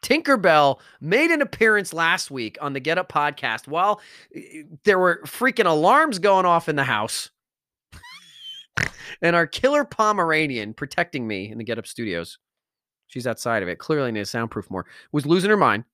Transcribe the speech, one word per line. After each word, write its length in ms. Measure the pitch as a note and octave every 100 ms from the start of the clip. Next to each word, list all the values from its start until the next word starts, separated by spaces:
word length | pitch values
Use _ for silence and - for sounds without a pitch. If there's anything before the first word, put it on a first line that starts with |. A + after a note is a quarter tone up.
Tinkerbell 760 | - D4 D#4 C4 F3+ D#3 C#3+ C3 - _
made 300 | D3 A3 E4
an 100 | D#4+
appearance 540 | C#4+ - A3 G#3 F#3+
last 360 | D#3+ E3 F3 -
week 280 | C3+ A2 -
on 140 | D3
the 60 | C#3
Get 180 | C#3 E3+
Up 120 | F3+
podcast 560 | D#3 D3 C#3+ B2+ A2+ -
while, 340 | D#3 G3 G#3 - - _
eh, 280 | - - D#4 D4 D#3
there 140 | - F#3
were 240 | F#3 E3+
freaking 420 | D3 - B3+ B3+ F#3+
alarms 520 | D#3 E3+ C4+ D#4 G3
going 260 | G3+ F#3+
off 240 | F#3 E3+ E3
in 80 | D3+
the 80 |
house. 460 | C3 A2 G#2+ - - _ _ _ _ _ _
<laughs> 960 | - A#5+ C6+ - - - - - - - - - -
And 140 | E3 E3+
our 100 | E3
killer 380 | - C4 D4
Pomeranian 920 | C#4+ - G#3+ G#3 E3 D#3 D#3 B2 G#2
protecting 520 | A2 C#3+ - E3+ C#3+ A2+
me 240 | G2+ G2+
in 60 | A2+
the 80 |
Get 140 | A2+ A2+
Up 80 | G#2
studios, 520 | - A2+ E2+ F2 - _ _ _ _ _ _ _
she's 200 | C3 A#2+
outside 360 | A2+ B2 A2+
of 60 | F2+
it, 100 | E2+
clearly 340 | - D#3 B2+
needs 160 | A2 G2
soundproof 420 | A#2+ A2+ - -
more, 160 | F#2 - - -
was 120 | D3
losing 260 | C#3 F3+ F#3
her 60 | G#3+
mind. 280 | C#3 G#2 A2+